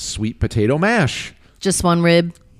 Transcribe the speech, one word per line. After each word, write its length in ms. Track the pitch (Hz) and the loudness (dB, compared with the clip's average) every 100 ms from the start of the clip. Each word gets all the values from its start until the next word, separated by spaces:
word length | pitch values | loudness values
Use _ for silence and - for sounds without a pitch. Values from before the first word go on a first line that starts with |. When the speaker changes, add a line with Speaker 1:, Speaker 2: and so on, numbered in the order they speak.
Speaker 1:
sweet 380 | - - 107 - | -12 -6 -6 -4
potato 380 | 110 117 107 147 | -4 0 0 2
mash. 540 | 196 233 131 - - - _ _ | 2 2 0 -4 -12 -18 _ _
Speaker 2:
Just 220 | 196 175 | -4 0
one 200 | 180 170 | 0 2
rib? 320 | 170 170 170 - - | 4 4 2 -6 -20